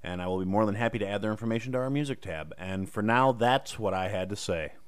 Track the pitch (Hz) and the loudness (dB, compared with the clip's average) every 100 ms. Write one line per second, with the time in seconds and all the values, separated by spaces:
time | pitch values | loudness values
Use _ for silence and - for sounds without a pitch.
0 | - 90 90 92 92 98 110 101 117 113 | -6 -4 -2 0 2 4 4 2 0 0
1 | 98 104 107 107 113 113 117 127 131 139 | -2 0 -2 -2 0 -2 -2 -2 0 0
2 | 147 123 - 80 78 - 92 95 95 - | -2 -4 -6 -6 -8 -8 -6 -4 -4 0
3 | 104 120 131 120 120 135 - - 107 92 | 4 6 6 4 4 4 0 -4 -2 0
4 | 92 92 92 101 - 87 76 - | -2 -2 -4 -4 -2 -2 -2 -8